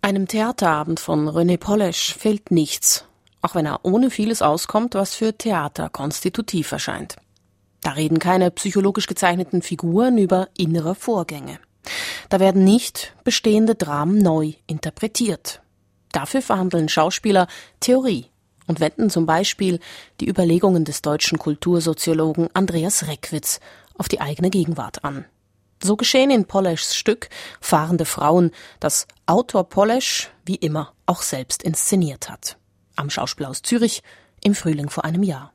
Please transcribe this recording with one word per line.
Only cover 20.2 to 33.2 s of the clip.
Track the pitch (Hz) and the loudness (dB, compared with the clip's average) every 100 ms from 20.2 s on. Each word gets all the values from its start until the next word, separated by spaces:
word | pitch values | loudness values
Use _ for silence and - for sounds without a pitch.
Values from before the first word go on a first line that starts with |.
die | - | -4
Überlegungen | 185 175 170 196 180 | 0 2 4 4 4
des | 151 139 | 2 -2
deutschen | - 151 - 160 | -2 -2 0 -2
Kultursoziologen | - 147 - 175 165 160 - 160 160 156 165 | -2 -4 0 0 0 -2 0 0 0 0 0
Andreas | 185 185 170 165 - 156 | 0 0 0 0 -2 -4
Reckwitz | 147 - 156 - - - - _ - | -8 -8 -8 -6 -8 -10 -20 _ -10
auf | - | -4
die | 196 | -4
eigene | 143 147 180 | -4 0 0
Gegenwart | 190 160 151 113 - | 2 0 -2 -6 -8
an. | 143 139 - _ _ _ _ _ | -8 -8 -14 _ _ _ _ _
So | 185 214 | -2 0
geschehen | 240 262 269 | 2 4 4
in | 254 185 | 4 2
Poleschs | 196 190 160 - - | 0 0 -2 -4 -2
Stück | - 233 - - - - | -2 -2 -6 -16 -18 -14
Fahrende | - 156 160 170 | 0 0 2 0
Frauen, | 160 - 147 175 170 - - - | 0 0 4 4 4 0 -20 -6
das | 156 - - _ - | -2 -2 -4 _ 0
Autor | 180 247 208 180 | 0 2 -2 0
Polesch, | - 208 240 - - - _ | 2 2 2 0 -4 -6 _
wie | - | -8
immer, | 190 160 151 147 _ | -4 -2 -4 -6 _
auch | - 175 | -2 -2
selbst | - 135 131 - | -2 -6 -6 -6
inszeniert | - 160 - 196 165 131 - | -4 -2 0 0 0 -4 -12
hat. | - - - _ _ _ - | -12 -14 -14 _ _ _ -8
Am | 143 | -6
Schauspielhaus | - | -4